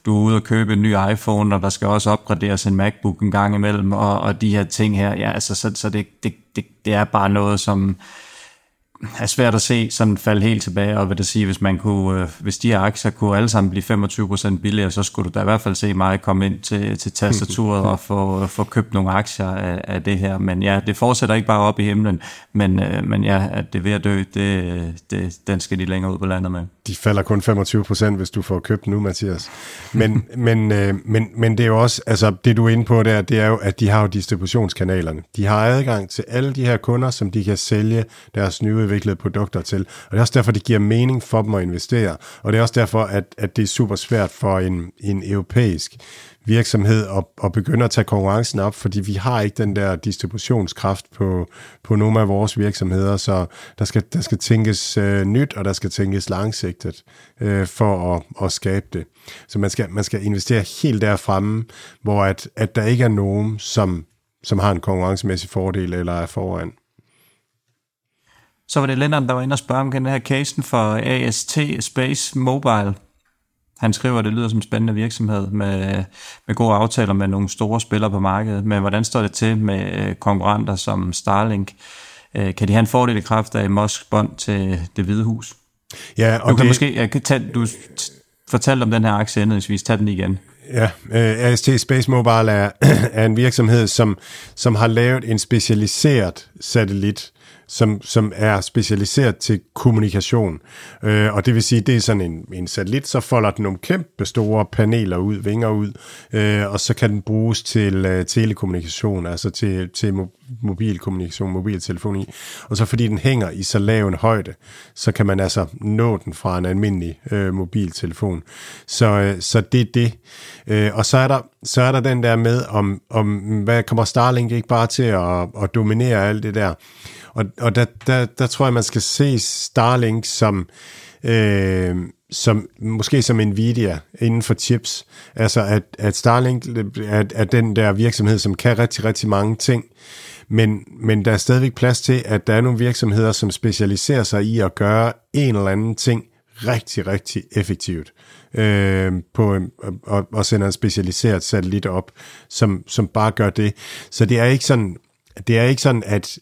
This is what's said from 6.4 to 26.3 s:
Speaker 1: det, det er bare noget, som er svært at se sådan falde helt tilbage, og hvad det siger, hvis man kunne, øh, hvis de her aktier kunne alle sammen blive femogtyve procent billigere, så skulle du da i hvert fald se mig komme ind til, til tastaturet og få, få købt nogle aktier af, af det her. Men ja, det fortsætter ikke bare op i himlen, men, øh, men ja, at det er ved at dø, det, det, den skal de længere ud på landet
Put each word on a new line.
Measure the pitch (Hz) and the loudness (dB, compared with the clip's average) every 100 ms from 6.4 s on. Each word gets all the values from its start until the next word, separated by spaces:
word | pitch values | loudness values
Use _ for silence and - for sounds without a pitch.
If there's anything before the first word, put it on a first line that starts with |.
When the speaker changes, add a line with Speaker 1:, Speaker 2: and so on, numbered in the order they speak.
| _ - | _ -10
Speaker 1:
det, | - _ - | -10 _ -2
det | |
er | 104 | 0
bare | 104 110 101 | 2 2 2
noget, | 101 101 101 | 2 2 0
som | - 98 95 92 - - - - - _ _ _ _ - 107 - | 0 0 0 -2 -10 -20 -20 -20 -20 _ _ _ _ -16 -14 -8
er | 104 | -6
svært | - 120 110 | 0 2 2
at | |
se | - 120 113 | 2 0 0
sådan | - 110 98 | 0 2 2
falde | - 104 | 0 2
helt | 110 110 | 2 0
tilbage, | - 90 101 104 | -2 -2 0 0
og | 98 | -2
hvad | 92 | -2
det | 95 | -2
siger, | 110 101 | 0 0
hvis | 95 | 0
man | 98 92 | 0 0
kunne, | 107 98 95 95 | 0 0 0 0
øh, | 87 80 | -2 -6
hvis | 101 95 | -8 -4
de | 117 | 0
her | 107 | 2
aktier | 98 110 107 | 0 0 -4
kunne | - 107 101 | 0 2 2
alle | 113 | 2
sammen | 107 98 | 2 2
blive | 92 | 0
femogtyve | - 110 101 - 101 | 0 0 0 -2 -2
procent | 98 104 92 | -2 -2 -2
billigere, | 101 104 98 | 0 0 0
så | 92 | -2
skulle | 101 - - | -4 -2 -4
du | |
da | 104 | -2
i | |
hvert | 98 110 | 0 0
fald | 101 92 | 0 -2
se | 104 | -2
mig | 92 95 95 | 0 2 0
komme | - 95 98 | 0 0 0
ind | 92 | -2
til, | - 104 104 101 | -4 -4 -2 -4
til | - | -6
tastaturet | - 104 110 98 95 110 101 | -2 0 0 -2 -2 0 2
og | 101 95 | 0 -2
få, | - 101 98 95 95 | -2 -2 0 -2 -4
få | - | -4
købt | 107 - 110 | -4 -2 -2
nogle | 101 95 | 0 0
aktier | 95 104 - 95 | 0 -2 -6 -6
af, | 95 92 87 | -4 -4 -6
af | - 95 | -6 -6
det | 90 98 | -2 -2
her. | 95 95 | -2 -2
Men | 95 90 | -2 0
ja, | 98 98 107 | 0 0 0
det | 101 | 0
fortsætter | 120 123 110 110 | 2 2 2 0
ikke | - | 2
bare | 107 | 2
op | 104 107 | 2 2
i | |
himlen, | 104 101 107 90 - - - | 0 2 0 -2 -6 -20 -6
men, | 104 98 92 | 0 2 2
øh, | 98 101 98 | 0 -2 -2
men | 104 | 0
ja, | 101 98 98 | 2 2 0
at | 98 - | -4 -4
det | 98 | -4
er | |
ved | 92 | -2
at | 104 | 0
dø, | 104 98 95 | 0 -2 -2
det, | 101 101 95 90 87 85 82 - | -2 0 0 -2 -4 -6 -8 -8
det, | 95 92 85 - | -6 -6 -8 -4
den | 95 | -4
skal | - 92 | -2 -4
de | 92 | -2
længere | 95 95 | -2 -2
ud | 92 | -4
på | |
landet | 92 | -2